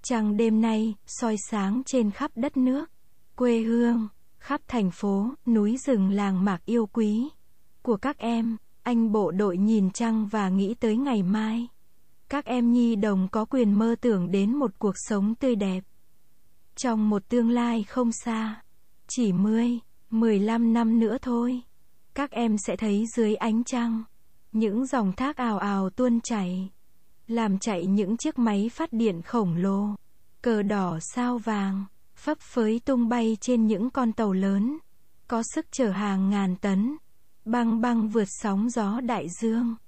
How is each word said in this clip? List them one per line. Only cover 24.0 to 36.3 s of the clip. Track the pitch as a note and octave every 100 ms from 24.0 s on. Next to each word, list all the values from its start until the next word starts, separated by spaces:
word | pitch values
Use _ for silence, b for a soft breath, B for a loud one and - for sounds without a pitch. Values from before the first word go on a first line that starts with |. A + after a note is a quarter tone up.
| A3 - - - -
những | A3 A3 G#3 C4
dòng | C4+ G3
thác | F#3 C4 D4+
ào | A#3+ G3+
ào | G3+ G3 F#3+
tuôn | - B3+ A#3
chảy, | - A3+ F3+ F#3 F#3+ - - - - - -
làm | A#3 A3 F#3+
chạy | A#3 F#3 F3+
những | G3 F#3+ A#3
chiếc | D#4 D4+
máy | A#3 G3+ A3
phát | - D#4+
điện | A3 A3+ E3+
khổng | E3+ A#3+ G3 E3+
lồ. | F#3+ G3 G#3 G#3 - - - -
Cờ | - A3
đỏ | G3+ G#3 F#3 D#3+
sao | - - B3 B3
vàng, | A3 G#3+ G3 F#3+ G3 - -
phấp | - - D4+
phới | - - A3 A3+
tung | - C4 A#3
bay | A#3+ A3+ A3
trên | - B3 A3
những | G#3 A#3+
con | C#4 A#3+
tàu | A3 A3
lớn, | F#3 G3 G3 A3+ D4+ - - - - -
có | A#3 A3+
sức | - D#4
chở | - A#3
hàng | F#3 G#3 F#3+ F#3+